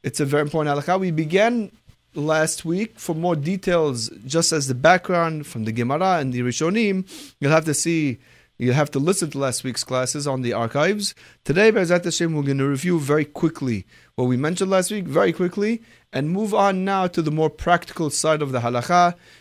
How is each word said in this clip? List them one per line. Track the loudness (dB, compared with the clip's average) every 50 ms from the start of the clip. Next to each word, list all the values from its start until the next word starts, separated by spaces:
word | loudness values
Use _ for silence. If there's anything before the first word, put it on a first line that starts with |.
| -6
It's | -6 -2 -2
a | -2
very | 0 2 0
important | 0 0 0 -2 0 0 0 -2
halakha. | 0 0 0 0
We | 0 0
began | 0 -2 -2 0 2 2 4 4 2 -2 -4 -6 -12 _ _ -20 _ _ _ _ _
last | -6 -2 0 2 2 2 0 -2 -6 -4
week. | -4 -2 -2 -4 -6 -8
For | -12 -6 -6
more | -4 -2 0 0 0
details, | 0 -2 -2 -4 -2 0 0 2 2 2 2 0 -4 -6 -10 -12 -14 -10
just | -2 0 0 2 2
as | 0 0 0 -2
the | -2
background | 4 6 6 6 6 4 0 0 0 0 0 -2 -6 -8 -8
from | -8 -6 -6
the | -4
Gemara | -2 -2 -2 0 0 0 2 2 2 0
and | 0 -2
the | -2 -2
Rishonim, | -2 -2 -2 0 -2 0 0 2 0 2 0 -2 -4 -6 -14 -20 -20 -20 _ _
you'll | 0 4
have | 4 4 2
to | 2 -2
see, | 0 0 0 0 0 0 0 -2 -4 _ _ -20 _ _ _ _
you'll | -2 0 2 4
have | 2 2 0
to | 0 0
listen | 2 2 0 0 -2 -4
to | -4 -4
last | -4 -2 -4 -4 -6
week's | -6 -6 -6
classes | -6 -2 -2 -2 -2 -2 -4 -4 -4
on | -4 -4 -2
the | -2 -2
archives. | -2 -2 -2 -2 0 0 2 2 0 -2 -4 -8 -8 _ -20 -20 -20 _
Today, | _ 0 2 6 6 6
Be'ezrat | 6 4 2 4 2 2 2
Hashem, | -2 -2 0 0 0
we're | 0 0 0
gonna | 0 0 0 0 0
review | 0 0 0 0 0 0
very | 0 0 0 0 0
quickly | -2 -2 -2 -2 0 0 -2 -4 -2 -2 -4 -6 _ -20 -20 -20 _ _
what | -2 0
we | 0 0
mentioned | 0 0 -2 -2 -2 0 2
last | 2 2 2 0
week, | -4 -6 -6
very | 0 2 2 2 2
quickly, | 2 0 -2 -2 0 -2 0 0 -2 -4 -6 _ -20 _ _ _
and | -6 -4 -2 -2
move | -2 -2 -2 0 2
on | 2 2 2 2 0 -2
now | 0 0 0 0 0
to | -2 -2
the | -2 0
more | 0 0 0 0
practical | -2 -4 0 2 2 2 0 -8 -6 -4 -4 -4
side | -2 -2 0 0 0 0
of | 0 -2
the | -2 -2
halakha. | -2 0 -2 -2 0 2 4 4 4 4 2 -4 _ -20 -20 -20